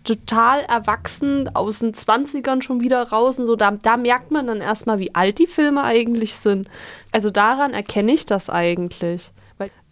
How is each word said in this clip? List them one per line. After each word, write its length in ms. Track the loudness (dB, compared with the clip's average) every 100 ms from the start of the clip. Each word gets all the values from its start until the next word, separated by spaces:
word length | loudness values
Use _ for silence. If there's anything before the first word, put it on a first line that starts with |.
total 560 | -4 -4 0 2 4 2
erwachsen 920 | 0 -2 0 -4 -6 -4 -2 0 -2 -2
aus 220 | -4 -2
den 160 | -4
Zwanzigern 680 | -2 0 0 0 -4 -2 -2
schon 220 | -2 -2
wieder 200 | 2 0
raus 340 | 0 0 0 0
und 80 | 0
so. 100 | 2
Da, 140 | 2
da 260 | 2 0 2
merkt 360 | 2 0 0
man 140 | -2 -2
dann 140 | -4
erstmal, 380 | -4 -4 -2 -2
wie 160 | -2
alt 240 | 0 0 2
die 80 | 2
Filme 360 | 2 2 2
eigentlich 520 | 2 2 2 0 -2
sind. 340 | -2 0 0 -4 -14 -20 -20 -4
Also 200 | -2 0
daran 420 | 2 2 2 0
erkenne 400 | -2 -4 0 2
ich 140 | 2 2
das 240 | -2 -2
eigentlich. 800 | -2 0 -2 -6 -6 -6 -6 -10 _ -20 -12
Weil, 140 | -12 -12 _